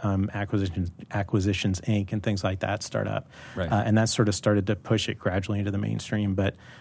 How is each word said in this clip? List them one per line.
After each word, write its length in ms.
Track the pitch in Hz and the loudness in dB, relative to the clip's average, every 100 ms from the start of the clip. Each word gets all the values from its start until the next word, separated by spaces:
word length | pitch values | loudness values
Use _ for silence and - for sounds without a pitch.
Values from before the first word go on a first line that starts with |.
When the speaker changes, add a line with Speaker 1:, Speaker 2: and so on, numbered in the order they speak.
Speaker 1:
um, 300 | 104 95 98 | 0 2 0
Acquisitions, 560 | 101 101 104 95 92 85 - - | -2 -2 0 0 0 -4 -4 -8
Acquisitions 680 | 104 98 104 95 92 104 90 | -4 0 0 2 2 0 0
Inc. 300 | - 104 95 | 0 0 0
and 120 | 110 | -2
things 200 | 101 98 | -2 0
like 160 | 95 95 | -2 -2
that 200 | 101 107 | -2 -4
start 260 | - 110 104 | -4 -4 -2
up, 220 | 104 - - - - | -4 -8 -18 -12 -6
Speaker 2:
Right. 160 | 87 | 0
Speaker 1:
uh, 120 | 104 110 | 2 4
and 100 | 107 | 4
that 100 | 113 | 4
sort 180 | - 107 | 4 2
of 40 | 95 | 2
started 300 | 110 104 98 | 4 2 2
to 100 | 101 | -2
push 320 | - 107 - | 0 0 0
it 100 | 104 | -4
gradually 400 | 98 92 95 101 | -2 -2 -2 -2
into 100 | 101 | 0
the 80 | 98 | -2
mainstream. 560 | 107 110 - 107 104 | -2 -4 -2 -2 0
But, 220 | 95 98 - - - | 2 0 -2 -16 -20